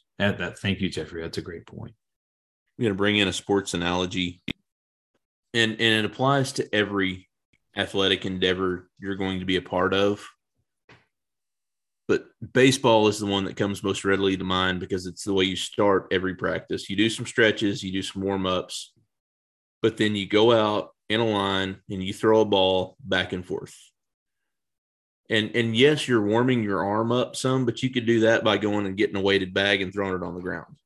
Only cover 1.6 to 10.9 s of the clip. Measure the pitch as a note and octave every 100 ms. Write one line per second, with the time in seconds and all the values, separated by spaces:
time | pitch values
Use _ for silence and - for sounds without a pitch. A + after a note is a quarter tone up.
1.6 | - - - - _ _ _ _ _ _
2.6 | _ - A#2+ G2 G2+ G#2 G2 F2+ - G2+
3.6 | G2 F2 E2+ F2+ F#2 F#2 F2 F2 - -
4.6 | _ _ _ _ _ _ _ _ _ A#2+
5.6 | A2+ A2 A2+ A2 G#2 - C3 C#3 C3 -
6.6 | - G#2+ G2+ G2+ F#2+ F#2 - _ _ _
7.6 | _ - F#2+ G2+ F#2+ F#2 G2+ F#2 F#2 F#2
8.6 | F#2 F2+ - _ G2 G2 F#2+ F#2 F#2 F#2
9.6 | F2 F#2 F#2+ F#2+ G2+ G2+ - _ _ _
10.6 | _ _ _